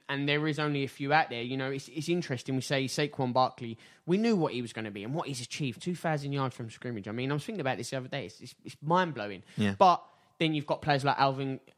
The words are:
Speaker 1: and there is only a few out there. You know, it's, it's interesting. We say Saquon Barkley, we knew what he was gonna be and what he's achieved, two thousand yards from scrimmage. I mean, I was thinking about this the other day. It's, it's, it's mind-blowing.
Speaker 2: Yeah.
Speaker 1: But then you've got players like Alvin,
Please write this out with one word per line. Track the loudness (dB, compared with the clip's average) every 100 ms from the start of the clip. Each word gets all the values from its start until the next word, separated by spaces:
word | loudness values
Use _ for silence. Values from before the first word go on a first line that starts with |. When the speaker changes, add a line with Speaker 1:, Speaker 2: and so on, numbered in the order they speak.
| -4
Speaker 1:
and | -2 2
there | 2 0
is | 0
only | 0 0
a | -4
few | -4 2
out | 4 2
there. | -2
You | -4 -4
know, | -4
it's, | -6 -8
it's | -6 -2
interesting. | 0 0 -4 -2
We | -2
say | 0 0 0
Saquon | 0 -2 0 2
Barkley, | 4 2 0 -10 -10 -16 -10 0
we | 2
knew | 4
what | 4 2
he | 0
was | -4
gonna | -6 -6
be | -6
and | -4
what | -4 -4
he's | -6
achieved, | -8 -6 -4 -4
two | -6
thousand | -4 -2 -2 -2
yards | -2 -2 -4
from | -12
scrimmage. | -10 -8 -8 -6
I |
mean, | -4 -2
I |
was | -2
thinking | -4 -4
about | -2 -2
this | -4
the | -6
other | -6
day. | -8 -8
It's, | -12
it's, | -18 -18
it's | -18 -8
mind-blowing. | 2 2 2 -2 -6 -8 -8 0
Speaker 2:
Yeah. | 2 8
Speaker 1:
But | 8 8 0 _ _ 0
then | 2
you've | 2 0
got | -2
players | 2 2
like | 4 4
Alvin, | 4 2 -4 -6 -10